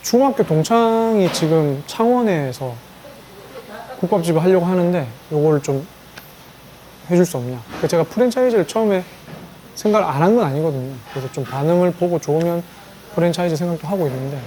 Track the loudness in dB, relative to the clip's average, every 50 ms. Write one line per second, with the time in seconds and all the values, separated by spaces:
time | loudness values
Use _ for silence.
0 | -2 2 2 4 4 4 2 0 0 2 2 0 2 2 2 2 4 2 2 2
1 | 2 2 2 2 2 2 0 0 0 2 2 2 2 0 -2 -4 -8 -12 -4 0
2 | 2 2 4 2 2 2 0 0 -2 -4 -6 -6 -8 -10 -10 -12 -18 -20 -20 -20
3 | -20 -20 -20 -20 -20 -20 -20 -20 -20 -20 -20 -18 -18 -18 -18 -18 -16 -16 -8 -6
4 | -2 0 0 0 0 2 0 2 4 4 4 4 2 2 2 2 2 2 0 0
5 | -2 -6 -10 -16 -12 -4 0 2 2 4 2 2 0 -2 -4 -4 -4 -10 -18 -20
6 | -20 -20 -20 -20 -20 -20 -20 -20 -20 -20 -20 -20 -20 -20 -20 -20 -20 -20 -20 -20
7 | -4 0 4 4 4 2 0 -6 -6 -6 -8 -10 -12 -14 -8 -6 -2 0 0 0
8 | 0 0 0 0 0 2 2 2 2 2 2 2 0 0 -2 0 0 2 0 0
9 | -2 -6 -18 -20 -18 -18 -18 -18 -18 -20 -20 -20 -20 -20 -18 -2 0 2 2 2
10 | 2 0 0 2 4 4 4 4 2 0 0 0 -2 -2 -2 -4 -6 -8 -10 -14
11 | -16 -10 -10 -8 -8 -8 -8 -8 -8 -6 -6 -2 0 2 4 4 4 2 2 0
12 | -2 -2 -2 -2 -2 -2 0 0 0 0 -2 -4 -6 -10 -20 -20 -20 -20 -20 -20
13 | -20 -8 -2 0 0 0 0 0 -2 -2 -2 -2 -2 -4 -4 -6 -4 -4 -2 -2
14 | -2 -2 -2 -4 -6 -8 -8 -10 -12